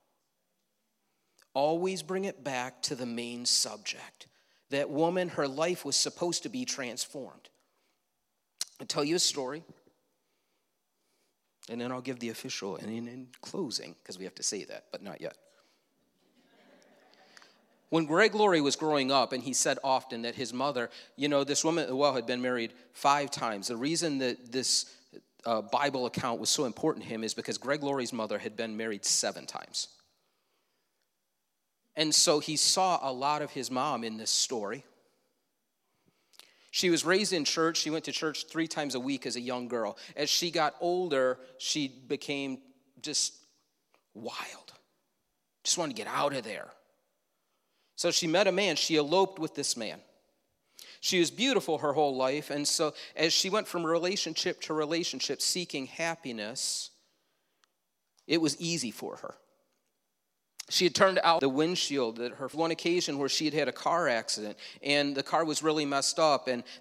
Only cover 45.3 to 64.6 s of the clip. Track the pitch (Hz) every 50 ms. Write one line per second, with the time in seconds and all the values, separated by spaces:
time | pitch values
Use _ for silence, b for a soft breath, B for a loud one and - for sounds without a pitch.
45.3 | _ _ _ _ _ _ - - - 180 170 147 120 104 107 - - - 143 143
46.3 | 139 131 107 113 101 - - - - - _ _ _ _ _ _ _ _ _ _
47.3 | _ _ _ _ _ _ _ _ _ _ _ _ _ - - 175 156 - 190 160
48.3 | 156 185 214 190 180 185 208 190 151 - - - 165 151 143 139 165 190 190 185
49.3 | - - 160 156 - 147 131 - - 123 113 95 78 80 - _ _ _ _ _
50.3 | _ _ _ _ _ _ _ B B B B B B B - - 190 180 170 143
51.3 | 131 151 233 277 254 196 - - 160 135 147 147 135 156 151 143 135 127 131 131
52.3 | 139 151 147 - 147 147 147 - - - 160 151 143 B B B B - 156 165
53.3 | 160 - - 190 180 214 196 - - 180 165 156 165 170 165 180 202 196 - 165
54.3 | 160 - - 180 170 - - - 156 156 151 147 165 170 170 - - 135 - -
55.3 | 135 - - - - 185 170 - - 147 131 127 - - 165 165 165 - - 135
56.3 | 117 110 104 107 123 135 - - - - - - - _ _ _ _ _ _ _
57.3 | _ _ _ _ _ _ _ _ _ _ _ _ _ _ _ _ _ _ _ -
58.3 | 151 170 160 147 139 - 175 165 170 156 127 113 - - - - - - - -
59.3 | - - _ _ _ _ _ _ _ _ _ _ _ _ _ _ _ _ _ _
60.3 | _ _ _ _ _ - - - - - 185 175 - - 208 190 185 185 - 175
61.3 | 165 160 - 139 131 139 156 165 185 - - - 139 139 123 113 113 113 120 120
62.3 | 98 - 139 123 - 151 165 165 165 - - 170 170 180 165 - 147 139 143 135
63.3 | - - 156 151 143 156 143 127 - - - - 170 170 175 143 120 113 110 -
64.3 | - 107 107 104 101 B